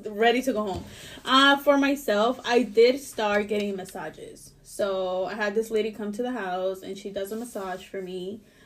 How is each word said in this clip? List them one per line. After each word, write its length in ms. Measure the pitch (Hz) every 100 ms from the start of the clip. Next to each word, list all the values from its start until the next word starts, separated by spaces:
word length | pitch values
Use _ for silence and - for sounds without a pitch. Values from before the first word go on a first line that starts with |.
| 214
ready 360 | 202 233 247
to 80 | 262
go 100 | 208
home. 200 | 208 175 - - - -
Uh, 320 | 240 262 277 277
for 200 | 285 277
myself, 640 | 277 285 - 208 233 254 220
I 180 | 240
did 360 | 208 226 240 277
start 480 | - - 214 208 202
getting 280 | 208 202 190
massages. 720 | 185 190 156 - - - - _
So 640 | - - 202 190 185 185 190
I 80 | 214
had 200 | 208 214
this 160 | 220
lady 200 | 220 220
come 200 | 214 208
to 100 | 208
the 100 | 247
house, 480 | 247 190 180 190 190
and 160 | 185 196
she 120 | 202
does 220 | 202 196
a 60 | 220
massage 480 | 240 214 190 185 -
for 160 | 196
me. 400 | 180 185 185 220 - _